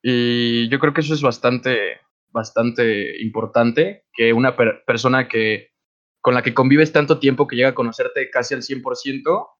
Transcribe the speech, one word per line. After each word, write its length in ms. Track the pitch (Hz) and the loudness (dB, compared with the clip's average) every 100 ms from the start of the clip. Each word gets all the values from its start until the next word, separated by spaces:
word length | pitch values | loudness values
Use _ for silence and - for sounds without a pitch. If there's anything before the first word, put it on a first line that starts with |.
Y 640 | 127 123 120 120 120 117 117 | 0 0 0 0 0 -2 -2
yo 100 | 135 | 0
creo 140 | 151 | 0
que 80 | 147 | 0
eso 140 | 151 | -2
es 80 | 151 | 0
bastante, 760 | 139 - 123 123 131 120 98 55 _ _ _ | 0 0 -2 0 -2 -2 -4 -8 _ _ _
bastante 880 | 117 110 - 117 117 117 101 80 - | -8 -4 -2 -2 0 0 0 -4 -8
importante, 800 | 110 110 110 - 117 117 180 202 _ | -8 -6 -2 2 2 2 0 -2 _
que 200 | - 117 | 0 2
una 220 | 117 131 - | 4 2 2
per-, 260 | 113 - - | 0 0 -4
persona 400 | 117 123 131 123 | 0 2 0 0
que, 420 | 117 110 104 - _ _ _ _ _ | -2 0 -2 -8 _ _ _ _ _
con 140 | - | 0
la 80 | 123 | 2
que 100 | 123 | 0
convives 380 | 123 131 143 156 | 0 4 4 4
tanto 260 | 156 143 160 | 2 2 2
tiempo, 280 | 139 131 143 | 2 0 -2
que 100 | 120 | 0
llega 140 | 131 | 0
a 40 | |
conocerte 540 | 127 117 113 123 143 131 | 0 -6 -4 -6 -4 -4
casi 220 | 127 120 | -4 -4
al 80 | 131 | -8
cien 200 | 117 135 | -8 -10
por 140 | 127 123 | -8 -8
ciento 520 | 139 135 143 190 - _ | -8 -6 -4 -4 -6 _